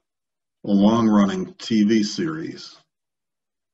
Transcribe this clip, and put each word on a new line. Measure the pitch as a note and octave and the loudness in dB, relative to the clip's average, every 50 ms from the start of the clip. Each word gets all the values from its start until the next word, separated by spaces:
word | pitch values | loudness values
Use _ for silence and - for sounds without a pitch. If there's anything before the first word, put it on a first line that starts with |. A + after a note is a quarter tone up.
| _ _ _ _ _ _ _ _ _ _ _ _ - | _ _ _ _ _ _ _ _ _ _ _ _ -4
a | G#2+ | -2
long-running | G2+ G2 G2+ G#2+ A2+ A#2 A2+ A2 G#2+ G#2 G2+ G2 F#2 F#2 F2+ F2 - | 2 2 4 4 4 2 2 2 4 4 2 2 0 -4 -8 -10 -12
T | - - - A2+ G#2+ G#2 | -14 -6 -2 0 2 2
V | G#2 A2+ A2 G2+ | 4 2 2 0
series. | G2+ - - F2+ D#2+ D#2 D#2 - - - - - - - _ _ _ _ _ _ _ _ _ _ _ _ _ _ _ _ _ _ _ | -2 -4 -6 -6 -6 -6 -8 -10 -12 -12 -14 -18 -20 -20 _ _ _ _ _ _ _ _ _ _ _ _ _ _ _ _ _ _ _